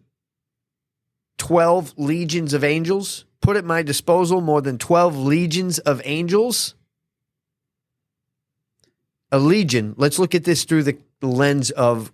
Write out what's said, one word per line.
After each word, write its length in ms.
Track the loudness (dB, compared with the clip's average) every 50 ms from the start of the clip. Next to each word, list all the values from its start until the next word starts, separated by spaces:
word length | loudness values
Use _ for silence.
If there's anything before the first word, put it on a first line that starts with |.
| _ _ _ _ _ _ _ _ _ _ _ _ _ _ _ _ _ _ _ _ _ _ _ _ _ _ _ -12
twelve 540 | -4 0 2 2 4 4 2 2 0 -4 -8
legions 580 | -6 -4 -2 -2 -2 -4 -4 -4 -4 -4 -2 -2
of 80 | 0 0
angels? 640 | 0 0 0 -2 -2 -2 -4 -4 -8 -12 -14 -16 _ _ _
Put 160 | 0 0 2
at 80 | 0 -2
my 180 | -2 -2 -2 0
disposal 580 | -2 -4 -2 0 2 2 4 4 2 2 0
more 200 | 2 2 0 0
than 180 | 0 -2 -4 -4
twelve 380 | -2 2 4 4 4 2 2
legions 640 | 0 0 0 2 2 0 0 -2 -2 -4 -4 -6 -2
of 200 | -2 -2 -2 -2 -4
angels?" 720 | -6 -4 -4 -2 0 2 2 2 0 -2 -4 -6 -8 -10 _ _ _ _ _ _ _ _ _ _ _ _ _ _ _ _ _ _ _ _ _ _ _ _ _ _ _ _ _ _ _ _ _ _ _ _ _ _ _ _ _ _ _ _ _ _ _ _ _ _ _ 0
A 60 | 2
legion, 540 | 2 4 4 2 2 0 0 -2 -2 -4 -2
let's 240 | -2 0 0 0 0
look 160 | 0 0 0
at 80 | 0 0
this 200 | 0 0 0 0
through 200 | 0 0 0 0
the 140 | 0 -4 -4 _ _ _ _
lens 520 | -6 -2 0 2 2 2 2 0 -2 -2 -2
of 400 | 0 2 2 2 0 -4 -10